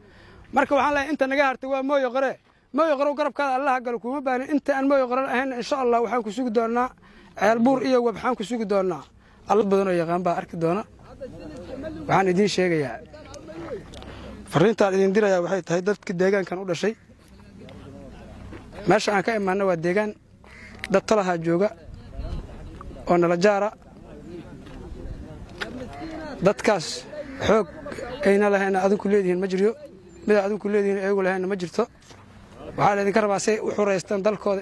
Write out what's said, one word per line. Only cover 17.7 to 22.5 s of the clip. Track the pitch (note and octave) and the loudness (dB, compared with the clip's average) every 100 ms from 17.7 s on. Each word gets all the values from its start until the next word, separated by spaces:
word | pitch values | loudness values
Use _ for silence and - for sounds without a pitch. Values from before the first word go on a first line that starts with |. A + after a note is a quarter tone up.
| - C#3 C3+ - - - - - - - F3+ G3+ | -18 -18 -16 -16 -16 -18 -16 -16 -16 -16 -4 2
Meesha | G#3 - | 2 4
aan | - | 0
ka | - A3 | 0 0
imaanna | G3 F#3+ | 0 0
waa | G3 F3 | 2 0
deegaan | E3+ F#3 G#3+ - _ - - - - - - | 0 0 0 -6 _ -20 -20 -20 -20 -14 0
dad | F#3+ - | 0 4
talaha | A3 F#3 E3+ | 2 2 0
jooga | E3 E3+ G#3 - - - - - - - - | 0 2 2 -2 -16 -18 -14 -10 -8 -8 -10